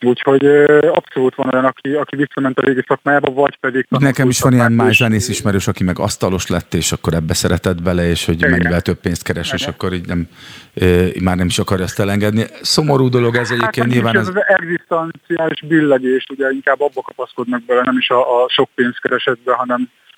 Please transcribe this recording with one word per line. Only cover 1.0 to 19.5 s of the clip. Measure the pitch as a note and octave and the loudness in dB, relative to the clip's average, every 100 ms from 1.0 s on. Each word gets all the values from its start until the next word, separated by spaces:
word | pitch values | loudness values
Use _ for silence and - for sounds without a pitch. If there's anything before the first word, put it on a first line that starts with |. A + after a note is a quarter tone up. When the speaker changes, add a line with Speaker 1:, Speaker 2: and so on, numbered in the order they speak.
| - C#3 B2+ | -2 -2 -2
Speaker 1:
van | - C3 | -2 -2
olyan, | C3 | 0
aki, | C3 - C3+ | 0 -2 -4
aki | D3 C#3 C#3 | -4 -4 -6
visszament | D3 - C3+ C3 | -6 -4 -2 0
a | |
régi | C3 B2+ - | 0 0 0
szakmájába, | C3+ C#3+ C#3+ C#3+ | -2 0 0 0
vagy | C3 C#3 - | 0 0 -2
pedig | C3+ B2+ - | -4 -2 -2
Speaker 2:
Nekem | C3+ C#3 B2+ B2+ | 0 2 2 0
is | A#2 | 2
van | C3+ | 2
ilyen | B2 A#2 | 4 4
más | A#2 | 4
Speaker 1:
tanult | B2 A2+ | 4 4
Speaker 2:
zenész | A#2 A2 - | 2 2 0
ismerős, | - G#2+ G2 G#2+ | -4 -2 -2 -2
aki | - | -2
meg | F#2 E2 | -2 -2
asztalos | G2 - F#2+ F#2 - | -4 -2 -2 -2 -2
lett, | F2 - | -4 -2
és | F2 D#2+ | -4 -2
akkor | D#2 - | -4 -2
ebbe | D#2+ D#2+ | -2 -2
szeretett | - F2+ E2+ G2 E2+ | -2 0 0 0 -2
bele, | F2+ F2 F2 | 0 0 0
és | D#2+ | 0
hogy | - | -2
Speaker 1:
Igen. | E2 E2+ | 0 2
Speaker 2:
mennyivel | E2+ E2+ F2 | 2 2 0
több | - E2+ | 0 -2
pénzt | - E2+ | -4 -4
keres, | - E2 E2+ | -4 -6 -6
és | - | -6
Speaker 1:
Igen. | - | -6
Speaker 2:
akkor | - F#2+ | -6 -6
így | F2+ E2+ | -6 -4
nem, | F2 E2 - - - - | -4 -6 -10 -20 -20 -16
ö, | - F#2 F2+ F#2 - | 0 2 4 2 0
már | F#2 F2+ | -2 0
nem | F2+ | 0
is | - | -2
akarja | - F#2 | -2 -2
azt | F2+ - | -2 -4
elengedni. | G2+ G2+ G#2 A2 A2 - | -2 0 0 0 -2 -6
Szomorú | - - D3+ C#3 B2+ | -2 0 2 2 2
dolog | B2 A#2+ A#2+ | 2 2 0
ez | A#2 | -2
Speaker 1:
Hát | A#2+ | -2
Speaker 2:
egyébként, | A2 B2 A#2+ | -2 -2 0
Speaker 1:
nem | |
Speaker 2:
nyilván | A#2+ A2+ | 2 2
Speaker 1:
is | - | 0
Speaker 2:
ez | F#3 | 0
Speaker 1:
ez | F#3+ | -2
az | G3+ | 0
egzisztenciális | F#3 E3+ E3+ - E3 E3 - - E3 D#3+ D3+ | 0 0 -6 -4 -4 -4 -10 -6 -4 -2 -4
billegés, | D3+ E3 D3 C3 B2+ C3 - | 0 2 4 2 2 -2 -4
ugye | C3+ C3+ | -4 -4
inkább | C3+ C#3 C3+ | -2 -2 0
abba | C#3+ C3 | -2 -4
kapaszkodnak | - - B2+ - A#2+ B2 | -10 -10 -10 -8 -6 -6
bele, | A#2+ B2 | 0 0
nem | B2+ B2+ | 2 -2
is | - | 0
a, | B2 B2+ A#2+ | 0 2 2
a | B2+ | 2
sok | - C3 | 0 -2
pénzkeresetbe, | - B2 - B2+ B2+ - A#2+ B2+ | -2 -4 -2 -4 -2 -2 -4 -2